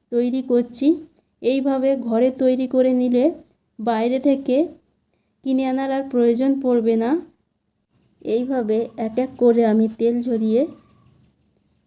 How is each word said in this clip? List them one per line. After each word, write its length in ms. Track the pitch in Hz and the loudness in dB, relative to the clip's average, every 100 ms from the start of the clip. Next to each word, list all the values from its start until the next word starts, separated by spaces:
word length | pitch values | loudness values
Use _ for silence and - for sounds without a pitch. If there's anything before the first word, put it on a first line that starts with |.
| - | -6
তৈরি 300 | 240 247 262 254 | -2 -2 -2 0
করছি। 360 | 240 240 - 277 339 - _ _ _ | 0 0 -2 0 0 -4 _ _ _
এইভাবে 480 | 240 269 269 269 269 269 233 | -2 0 0 0 0 0 -2
ঘরে 220 | 226 254 262 | 0 0 2
তৈরি 260 | 262 254 254 | 0 0 0
করে 240 | 254 254 | 0 2
নিলে 300 | 254 247 240 302 349 - _ _ - | 2 2 2 0 -2 -12 _ _ -8
বাইরে 380 | 220 220 233 233 | -4 -2 0 0
থেকে 380 | 285 269 269 262 349 - _ _ _ _ _ _ 269 | 0 0 0 0 0 -6 _ _ _ _ _ _ -4
কিনে 180 | 262 262 | -2 0
আনার 180 | 262 269 | -2 -2
আর 120 | 269 269 | -4 -2
প্রয়োজন 420 | 247 233 233 269 269 | 0 2 2 0 0
পড়বে 340 | 254 240 226 226 | 0 0 2 0
না। 140 | 233 339 - _ _ _ _ _ _ _ _ _ | 0 -2 -4 _ _ _ _ _ _ _ _ _
এইভাবে 560 | - 226 254 262 214 220 226 - | -4 -2 -2 -4 -2 -2 -4 -6
এক 180 | 220 226 | -6 -4
এক 80 | 262 - | -4 2
করে 220 | 247 233 226 | 2 4 4
আমি 200 | 220 220 - | 2 0 0
তেল 180 | 233 240 | -2 0
ঝরিয়ে 400 | 240 226 220 226 330 - _ _ _ _ _ _ _ _ _ _ | -2 -2 0 0 0 -6 _ _ _ _ _ _ _ _ _ _